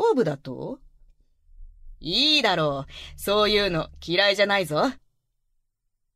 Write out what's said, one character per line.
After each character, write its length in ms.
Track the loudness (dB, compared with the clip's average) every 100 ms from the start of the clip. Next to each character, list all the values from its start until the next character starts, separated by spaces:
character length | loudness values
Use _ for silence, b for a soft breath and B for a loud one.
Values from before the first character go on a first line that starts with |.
| 2 2
負 100 | 2
だ 100 | -2
と？ 440 | -10 -12 -12 -12 -18 _ -20 _ _ _ _ -20 -20 -20 -20 -12
い 380 | -4 0 2 2
い 20 |
だ 160 | 2 2
ろ 280 | 0 -2 -8
う。 40 | B B B
そ 280 | 0 2 2
う 20 |
い 80 | 2 0
う 60 |
の 160 | -2 -6 -10 -2
嫌 260 | 2 2
い 40 | 4
じ 80 |
ゃ 20 | 2
な 140 | 2
い 60 | 0
ぞ。 260 | 0 0 -2 _ _ _ _ _ _ _ _ _ _ _